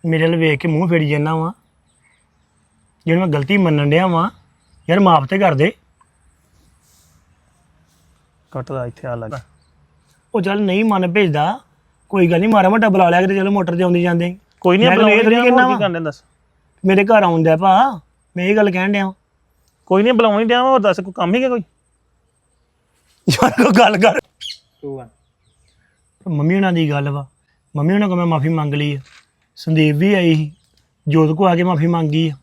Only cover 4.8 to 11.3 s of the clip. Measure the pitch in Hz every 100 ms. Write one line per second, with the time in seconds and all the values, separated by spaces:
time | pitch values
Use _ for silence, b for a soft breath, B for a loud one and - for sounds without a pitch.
4.8 | - 180 196 160 135 190 190 139 165 -
5.8 | _ _ _ _ _ _ _ _ _ _
6.8 | _ _ _ _ _ _ _ _ _ _
7.8 | _ _ _ _ _ _ _ 135 127 135
8.8 | 123 - 135 120 113 135 - _ _ _
9.8 | _ _ _ _ _ 226 185 202 208 185
10.8 | 226 202 180 185 190